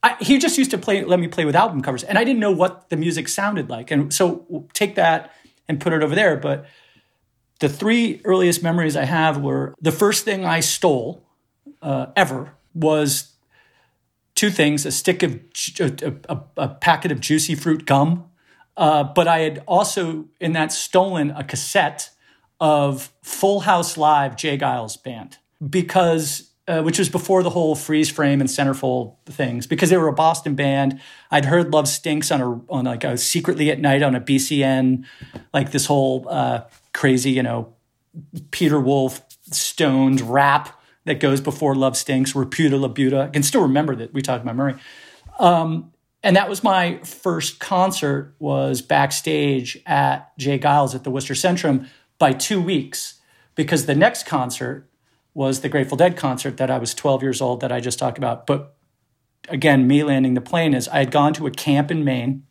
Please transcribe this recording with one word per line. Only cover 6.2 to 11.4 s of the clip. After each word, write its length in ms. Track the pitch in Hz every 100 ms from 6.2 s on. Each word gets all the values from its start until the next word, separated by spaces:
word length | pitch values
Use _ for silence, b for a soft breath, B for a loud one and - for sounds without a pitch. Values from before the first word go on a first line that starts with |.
| 208 143
But 300 | 147 143 b b b b b b _ _ _ _
the 100 | 147
three 520 | 147 208 233 226 -
earliest 380 | - 185 180 170
memories 340 | 170 170 156 147
I 80 |
have 340 | 131 170 160 143
were, 360 | 139 135 135 -
the 100 | 156
first 340 | 151 202 214
thing 200 | - 196
I 160 | 180 165
stole, 680 | 165 - 180 135 117 - _ _